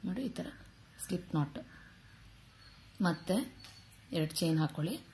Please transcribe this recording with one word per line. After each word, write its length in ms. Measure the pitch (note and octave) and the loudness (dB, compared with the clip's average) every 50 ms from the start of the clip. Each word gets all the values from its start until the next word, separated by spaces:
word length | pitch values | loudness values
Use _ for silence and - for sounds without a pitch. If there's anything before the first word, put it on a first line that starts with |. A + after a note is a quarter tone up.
| - | -4
ನೋಡಿ, 160 | - F#3 A#3+ C4+ A3+ | -4 -2 -2 -2 -2
ಈ 20 | - - | -4 -4
ಥರ 100 | - - - - - - - - - - - - - | -6 -8 -10 -12 -16 -16 -16 -18 -20 -20 -10 -10 -4
slip 260 | - F#3 F3 - - - | -2 -2 -2 -2 0 2
knot, 240 | D#3 D3 C#3+ - - - - - - - - - - - - - - - - - - - - - - - - - - - - - - G3+ | 2 2 2 0 -10 -10 -10 -16 -18 -20 -20 -20 -20 -20 -20 -20 -20 -20 -20 -20 -20 -20 -20 -20 -20 -20 -20 -20 -20 -20 -20 -2 2 4
ಮತ್ತೆ 300 | F3 D#3+ - - - F#3 A3+ D4+ - - - - - - - - - - - - - - | 4 4 2 0 2 2 2 2 0 -6 -14 -18 -18 -18 -20 -20 -20 -20 -20 -12 -2 2
ಎರಡು 180 | E3+ D#3 D#3 D#3+ - | 2 2 2 2 2
chain 180 | F3+ E3 D#3+ D#3 | 4 4 6 6
ಹಾಕ್ಕೊಳ್ಳಿ 340 | D#3 D#3 - - D3+ E3+ B3 E4 - - | 4 4 2 0 0 0 0 -2 -6 -12